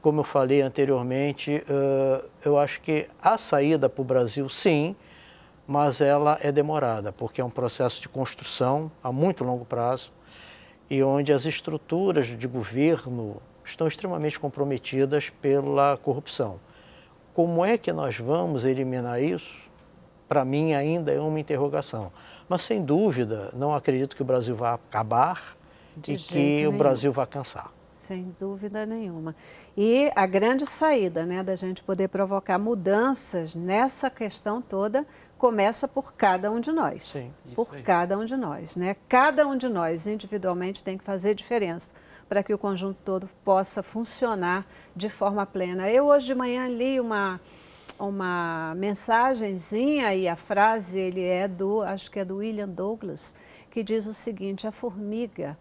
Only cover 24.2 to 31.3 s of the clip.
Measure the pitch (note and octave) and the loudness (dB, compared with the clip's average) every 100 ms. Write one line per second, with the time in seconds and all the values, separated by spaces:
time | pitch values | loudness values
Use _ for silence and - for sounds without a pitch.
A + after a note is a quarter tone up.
24.2 | C3 B2+ A#2 A2+ A#2+ A#2 - G#2+ A2 A#2 | 0 0 0 -2 -2 -2 -4 -4 0 4
25.2 | D3+ F3+ - - - - - - D3+ C#3+ | 2 0 -10 -20 -20 -20 -20 -16 -8 -8
26.2 | - C#3+ C#3+ D3 D3+ - D3 B2+ C#3 C3 | -2 2 2 4 2 4 4 4 2 0
27.2 | B2 C#3+ C3+ - - - - - - F#3 | -4 -4 -6 -8 -12 -20 -20 -20 -12 -10
28.2 | F3+ F3 G3 G3 G#3 G#3 G#3+ A3+ G#3 E3 | -10 -10 -10 -8 -8 -6 -6 -6 -8 -8
29.2 | D#3+ D#3+ - - - - G#3+ B3 C#4+ G#3+ | -8 -10 -18 -20 -10 2 4 6 4 4
30.2 | F#3+ F#3+ A3 C4+ C#4+ - D#4 C4+ F#3 E3 | 2 4 4 2 -2 0 4 4 2 -2
31.2 | E3+ | -2